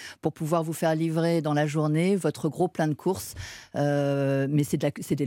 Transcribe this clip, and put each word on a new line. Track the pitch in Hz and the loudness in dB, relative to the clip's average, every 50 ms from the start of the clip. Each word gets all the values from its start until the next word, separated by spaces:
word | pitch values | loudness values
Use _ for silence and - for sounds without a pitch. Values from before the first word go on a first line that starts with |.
| - - - _ | -16 -18 -18 _
pour | - 160 | -6 -6
pouvoir | - - 165 147 175 170 160 | -4 -4 -2 0 0 0 0
vous | 165 160 | -2 -4
faire | - 180 160 160 | 0 0 2 2
livrer | 156 165 165 156 165 165 170 170 165 | 2 0 0 0 0 2 2 2 2
dans | 147 151 147 | 2 2 2
la | 147 151 | 2 2
journée | 151 143 160 151 156 151 156 175 185 202 | 2 2 0 2 2 2 2 2 2 2
votre | 190 160 156 147 - - 156 | 2 0 -2 -2 0 -4 -4
gros | - - 175 | 0 0 -2
plein | 180 - - 160 | 0 0 0 0
de | 156 147 | 0 0
courses. | - - 175 190 - - - - - - - - - - - - | 0 -2 -2 -2 -2 -6 -12 -12 -12 -14 -14 -14 -18 -18 -8 -2
Euh, | - 143 147 143 143 143 139 139 139 139 135 139 135 135 | 0 0 2 2 2 2 2 0 0 2 2 2 0 0
mais | 135 151 147 143 | 2 2 0 2
c'est | - - | 2 0
de | 147 151 | 0 0
la, | 143 - - | -2 -2 -4
c'est | - - 151 | -4 -4 -2
de | 135 143 | -2 0